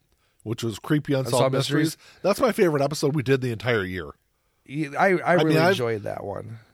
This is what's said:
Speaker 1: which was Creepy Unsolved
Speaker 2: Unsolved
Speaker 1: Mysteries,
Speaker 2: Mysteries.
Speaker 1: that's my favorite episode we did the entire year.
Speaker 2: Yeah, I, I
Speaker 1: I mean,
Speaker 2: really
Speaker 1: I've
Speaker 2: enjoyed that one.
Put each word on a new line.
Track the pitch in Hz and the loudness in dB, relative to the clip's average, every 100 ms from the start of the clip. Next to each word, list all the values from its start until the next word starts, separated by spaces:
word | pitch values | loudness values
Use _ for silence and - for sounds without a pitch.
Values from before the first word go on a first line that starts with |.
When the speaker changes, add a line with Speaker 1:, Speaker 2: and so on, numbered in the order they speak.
| _ _ _ _ | _ _ _ _
Speaker 1:
which | 107 117 | -8 -6
was | 113 98 | -6 -6
Creepy | - 151 143 | -2 0 0
Unsolved | 135 120 | -2 0
Speaker 2:
Unsolved | 123 135 | 2 2
Speaker 1:
Mysteries, | 135 131 151 160 - | 2 0 0 0 -4
Speaker 2:
Mysteries. | - - | -18 -4
Speaker 1:
that's | 180 208 | -2 2
my | 254 | 2
favorite | 196 180 147 | 2 2 2
episode | 139 151 147 | 0 0 -2
we | 151 | 0
did | 117 135 | 0 0
the | 123 | 0
entire | 107 120 113 | -4 0 0
year. | 92 92 73 - _ _ _ _ - | 0 -6 -8 -14 _ _ _ _ -12
Speaker 2:
Yeah, | 143 143 143 | -8 -6 0
I, | 196 175 | 2 2
I | 131 | 2
Speaker 1:
I | 175 | 2
mean, | 156 | 4
Speaker 2:
really | 156 | 4
Speaker 1:
I've | 170 | 4
Speaker 2:
enjoyed | 196 120 107 | 2 0 -2
that | 107 - | -6 -8
one. | 101 98 107 113 _ | -8 -10 -10 -16 _